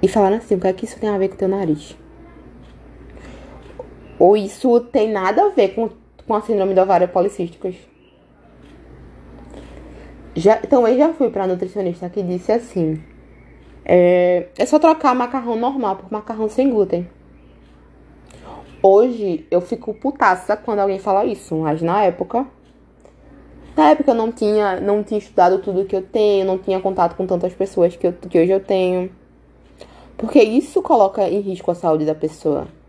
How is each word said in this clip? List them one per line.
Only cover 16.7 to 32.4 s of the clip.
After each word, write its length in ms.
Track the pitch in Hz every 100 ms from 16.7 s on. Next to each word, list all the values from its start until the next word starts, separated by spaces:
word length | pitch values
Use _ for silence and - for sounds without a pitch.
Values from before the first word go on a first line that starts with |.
| 226 185 175 175 - - - - - - - _ _ - - - - - - - -
Hoje 640 | 190 196 247 233 202 160 -
eu 100 | 175
fico 320 | 175 233 -
putaça 640 | 208 262 285 220 185 - 208
quando 220 | - 208
alguém 220 | 202 190
fala 240 | 202 196
isso, 320 | 240 208 - 160
mas 260 | 160 156
na 220 | 165 190
época, 420 | 196 175 180 233 269 _ _ _ _ _ - _ - - - - - -
na 140 | 311
época 220 | 302 277
eu 20 |
não 160 | 233 226
tinha, 500 | 233 214 214 208 185
não 220 | 196 208
tinha 160 | 208 214
estudado 400 | - - 180 190
tudo 260 | 190 190
que 120 | 190 196
eu 60 |
tenho, 440 | 190 - 214 202 190
não 120 | 185
tinha 200 | 190 185
contato 380 | 190 185 175 -
com 100 | 190
tantas 260 | 180 180
pessoas 440 | 180 190 - 170 -
que 100 | 180
eu, 60 |
que 260 | 175 180 175
hoje 140 | 170
eu 80 | 190
tenho. 500 | 190 196 185 180 185 - _ _ _ _ _ _ - - - -
Porque 240 | 226 294
isso 400 | 220 240 - -
coloca 480 | - 277 196 196 190
em 120 | 196
risco 320 | 196 180 -
a 20 |
saúde 300 | 170 170 156
da 100 | 151
pessoa. 540 | 156 156 -